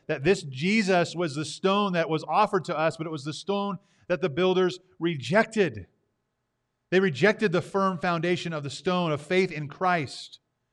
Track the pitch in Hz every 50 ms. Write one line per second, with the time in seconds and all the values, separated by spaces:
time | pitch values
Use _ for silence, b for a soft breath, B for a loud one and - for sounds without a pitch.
0 | b - 156 139 135 170 196 185 - 139 127 127 160 185 214 226 202 185 190 175
1 | 170 170 - 165 175 156 131 151 151 - - - - 190 196 208 208 196 180 170
2 | 165 147 160 151 - - 160 196 214 196 - 185 143 170 160 147 156 165 - -
3 | 156 160 160 147 127 156 147 - - - 202 202 202 202 190 b b b b b
4 | b - 180 151 175 175 135 165 185 185 180 185 185 175 - b b b b -
5 | 160 170 170 139 113 120 180 214 220 226 - 220 190 147 107 98 90 - _ _
6 | _ _ _ _ _ _ _ _ _ _ _ _ _ _ _ _ _ _ 175 190
7 | 196 185 139 117 165 208 214 214 220 196 160 175 - - - 196 196 190 190 -
8 | - 180 175 165 160 175 180 170 - 170 160 151 143 139 - - - 185 180 180
9 | 175 160 151 143 147 - 185 185 190 175 156 151 147 139 - - 185 180 180 165
10 | 139 - - - - - - - _ _ _ _ _ _